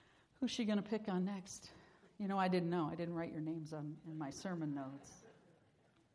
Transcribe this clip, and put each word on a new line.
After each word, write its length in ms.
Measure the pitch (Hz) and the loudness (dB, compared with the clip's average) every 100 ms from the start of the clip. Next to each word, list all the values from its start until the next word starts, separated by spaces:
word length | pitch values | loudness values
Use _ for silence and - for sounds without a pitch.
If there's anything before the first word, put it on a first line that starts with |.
| - - _ - | -20 -20 _ -2
Who's 100 | 247 | -2
she 160 | - 214 | 2 4
gonna 160 | 208 | 4
pick 260 | - 214 214 | 2 0 2
on 160 | 185 | 2
next? 460 | 185 196 180 - - - - - - - | 2 0 -8 -12 -14 -18 -20 -20 -16 -4
You 100 | 196 | 0
know, 120 | 196 | 4
I 80 | 185 | 6
didn't 240 | 180 170 | 6 4
know. 180 | 175 156 | 2 2
I 40 | 165 | 0
didn't 180 | 170 | -2
write 180 | 170 170 | -2 -2
your 100 | 165 | -2
names 320 | 156 160 151 | -2 -4 -4
on, 200 | 156 147 156 165 | -6 -6 -8 -8
in 80 | 156 | -6
my 140 | 143 | -4
sermon 420 | 147 196 175 151 | -4 -4 -2 0
notes. 380 | 143 135 139 - - - - - - _ _ _ _ _ | -2 -4 -8 -14 -20 -20 -20 -20 -20 _ _ _ _ _